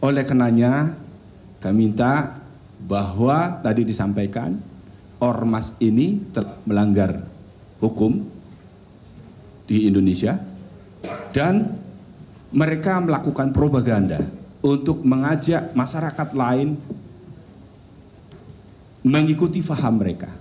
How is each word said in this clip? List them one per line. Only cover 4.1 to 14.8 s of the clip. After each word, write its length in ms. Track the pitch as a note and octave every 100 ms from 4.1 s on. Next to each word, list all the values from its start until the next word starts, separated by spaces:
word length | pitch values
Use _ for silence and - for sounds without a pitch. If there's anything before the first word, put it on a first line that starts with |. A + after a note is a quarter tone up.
| G2+ G2 A2+ A#2+ - - - - - - -
ormas 640 | B2 A2+ A2+ A2+ A2 -
ini 400 | A2+ A2 E3 G3+ -
telah 240 | - G2+ - -
melanggar 560 | G2+ G#2 G2+ F#2 E2+ - - - - - -
hukum 400 | A2 - A2 - - - - - - - - - - - - - - - -
di 240 | G#2+ G#2+
Indonesia 480 | G2 F#2+ F2+ G#2+ F#3+ - - - - - - - - -
dan 400 | C3+ D#3+ G3+ A3 - - - - - - - -
mereka 480 | C3+ D#3 D#3 E3+ F#3
melakukan 480 | E3+ C#3+ D3 C3+ C#3
propaganda 720 | C3 D3 C3+ A#2+ G#2+ F#2 E2 - - - -
untuk 400 | C#3+ C#3